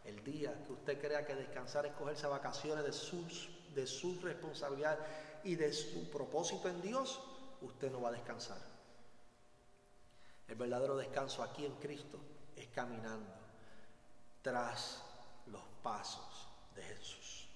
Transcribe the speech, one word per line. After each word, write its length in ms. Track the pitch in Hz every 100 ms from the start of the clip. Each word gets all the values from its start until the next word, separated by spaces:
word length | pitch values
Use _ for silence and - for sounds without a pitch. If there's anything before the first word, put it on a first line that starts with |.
El 200 | - 107
día 400 | 120 151 139 120 -
que 80 |
usted 260 | 123 - 143
crea 260 | 147 147 147
que 100 | 135
descansar 500 | 127 127 127 147 147
es 80 |
cogerse 340 | - 139 151 147
vacaciones 560 | 139 127 - 151 151
de 80 | 143
sus, 580 | 123 - 175 170 - - - -
de 140 | 139 127
su 320 | - 175 180
responsabilidad 800 | 180 156 156 143 143 139 151 151 - - - -
y 120 | 196 165
de 160 | 151
su 380 | 147 - 170 165
propósito 560 | 147 131 151 170 - 185
en 140 | 175
Dios, 400 | 185 254 262 - - - - -
usted 300 | 131 - 135
no 100 | 127
va 80 | 120
a 20 |
descansar. 460 | 117 - 113 - 98 - - - - - - - - - - - - - - - - - - -
El 80 | 113
verdadero 420 | 123 123 139 139
descanso 460 | 123 143 135 -
aquí 220 | 113 - 147
en 100 | 127
Cristo 440 | - - - - - - - -
es 120 | -
caminando 640 | - 120 117 110 110 101 92 - - - - - - - - - -
tras 600 | 135 123 120 117 - - - - - - -
los 160 | 104 - -
pasos 640 | 117 104 - - - - - - - -
de 80 |
Jesús. 640 | - 104 - - - - -